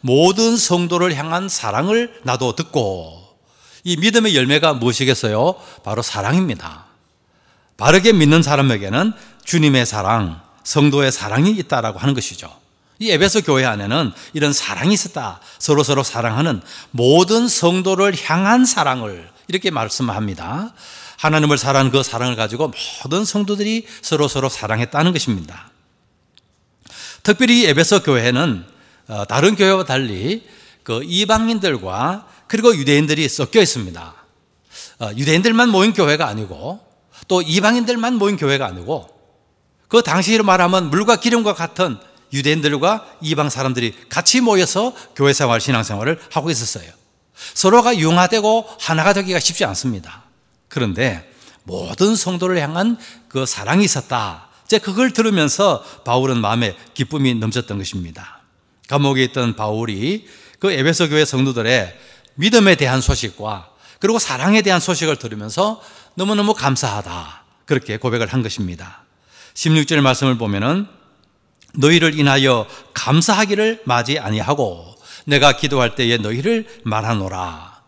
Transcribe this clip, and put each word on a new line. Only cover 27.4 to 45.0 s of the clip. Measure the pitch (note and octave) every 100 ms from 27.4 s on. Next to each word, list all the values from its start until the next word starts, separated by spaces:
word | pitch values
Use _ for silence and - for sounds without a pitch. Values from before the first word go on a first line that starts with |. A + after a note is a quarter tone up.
| B3 A#3+
이 | G3
에베소 | C#3+ D#3+ G3
교회는, | - B2+ A#2 B2 D#3+ G2+ F2 _ _ _ -
어, | G#2+ G2+
다른 | C#3 F3 G3+
교회와 | G3 F#3+ F3+
달리 | C3 B2+ F#2+ A#2+ A3+ - - - _
그 | - A#2
이방인들과 | D#3 F3 G#3 A3 A3+ A3+ F#3 B2+ F#2 F#2+ C#3 G3 - - _
그리고 | A3 A#3 F#3+
유대인들이 | C3+ C#3+ D3+ D3+ D3
섞여 | - C3 A3+
있습니다. | F3 B2 F#2 E2+ E2 - _ _ _ _ _ - - _
어, | A2 G#2+
유대인들만 | C#3+ D#3+ G#3 A3+ A#3+
모인 | F#3+ G#3+
교회가 | G3 D3+ D3+ C#3+
아니고 | G#2+ G2+ F2 B2 G3+ _ _ _ - -
또 | F3+
이방인들만 | D#3 F3 G#3 A#3+ A#3 A#3+ A#3
모인 | A#3+ G3+ G3
교회가 | C#3+ C#3 A#2+
아니고 | F2+ F2+ D3 - _ _ _ _ _ _ _ _
그 | A3+
당시로 | A#3 E3 F3+ A3+
말하면 | G3+ F#3 F3+ F#3+ E3
물과 | D#3+ G#3 A3+
기름과 | A#3+ A#3 G#3+ F#3
같은 | E3 - F3+ A2 - _ _
유대인들과 | C3+ C#3 D#3+ D3 C#3+ E3 G#3+ - -
이방 | D#3 D3+ D3
사람들이 | B2+ C3+ B2 A#2 - -
같이 | - - B3+
모여서 | A#3+ G#3 F3 F#3+ A#3+ -